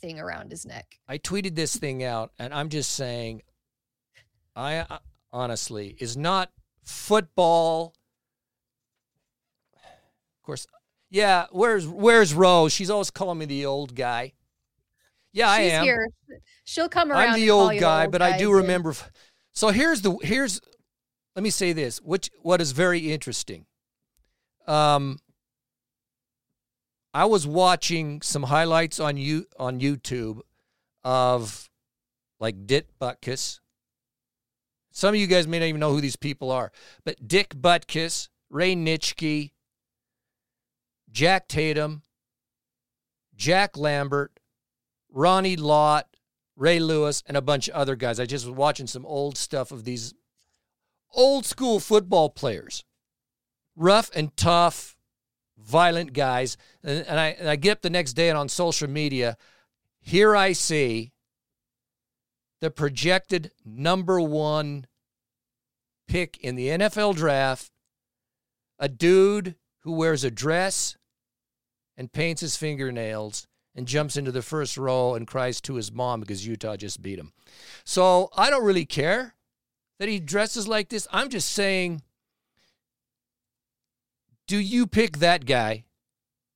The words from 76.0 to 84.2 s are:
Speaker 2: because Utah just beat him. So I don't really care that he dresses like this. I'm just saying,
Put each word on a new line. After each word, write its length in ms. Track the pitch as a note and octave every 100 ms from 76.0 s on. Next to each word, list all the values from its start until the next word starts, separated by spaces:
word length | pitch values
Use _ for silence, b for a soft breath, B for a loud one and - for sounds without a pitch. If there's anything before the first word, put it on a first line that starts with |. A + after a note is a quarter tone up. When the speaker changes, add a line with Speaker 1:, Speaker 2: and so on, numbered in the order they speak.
| B2 A#2
Speaker 2:
because 260 | G#2 G2 G#2+
Utah 300 | A2 A2+ G2
just 260 | G2+ -
beat 160 | F#2 F#2+
him. 140 | D2+ B B B B B
So 440 | - F#3+ F#3 F3+ F#3+ -
I 140 | A#3+
don't 140 | C#4
really 220 | G#3+ F#3 D3+
care 480 | D3+ D3+ A3 B3 _ _ _ _ _ _ -
that 100 | G#3
he 100 | G3+
dresses 480 | D3 G3+ G#3+ A#3+ G#3
like 220 | G#3+ G#3
this. 180 | A3 -
I'm 160 | F#3+ C4+
just 240 | A3+ -
saying, 500 | - G3 F#3+ F3+ D#3+ - _ _ _ _ _ _ _ _ _ _ _ _ _ _ _ _ _ _ _ _ _